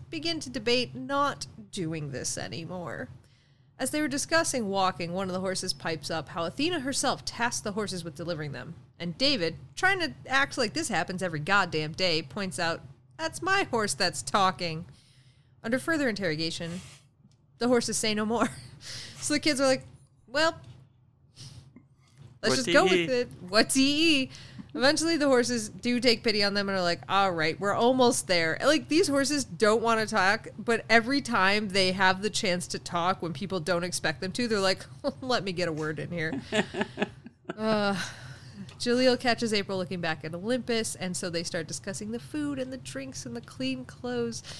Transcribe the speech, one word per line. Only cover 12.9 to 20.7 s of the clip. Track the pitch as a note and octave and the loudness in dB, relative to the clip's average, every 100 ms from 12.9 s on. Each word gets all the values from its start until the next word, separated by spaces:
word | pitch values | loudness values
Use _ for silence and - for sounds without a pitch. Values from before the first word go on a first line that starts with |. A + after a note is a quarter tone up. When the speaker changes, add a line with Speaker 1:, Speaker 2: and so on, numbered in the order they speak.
| - _ - | -20 _ -8
Speaker 1:
"That's | D#4+ - | -6 -4
my | F4 G4 F#4 | 0 2 2
horse | A#3+ G3+ | 0 0
that's | - F3+ - | 0 -2 -2
talking." | - G#3+ F#3+ F3+ F3 D#3+ F3 - _ - - _ _ _ | 0 4 4 2 -4 -6 -10 -18 _ -20 -20 _ _ _
Under | - B3+ | -2 -2
further | - D#4+ C4+ | 0 0 0
interrogation, | G3 F#3 D#3 E3 D#3 E3+ F3+ - - _ _ - _ _ - | 0 -2 0 -2 -4 -8 -8 -12 -20 _ _ -20 _ _ -2
the | A#3+ | 2
horses | B3 A#3+ G#3+ | 2 2 0
say | A3 | 0
no | G#3 G#3+ | 0 0
more. | A3+ A#3+ | 2 0
<laughs> | - - - - - - - | -2 -16 -18 -14 -14 -14 -8
So | - | -2
the | D4 | 2
kids | D#4+ C4+ | 2 4
are | C4+ | 4
like, | B3 - - - _ - | 2 -2 -20 -20 _ -6
"Well, | C4+ D#4+ E4 - | 2 2 0 -12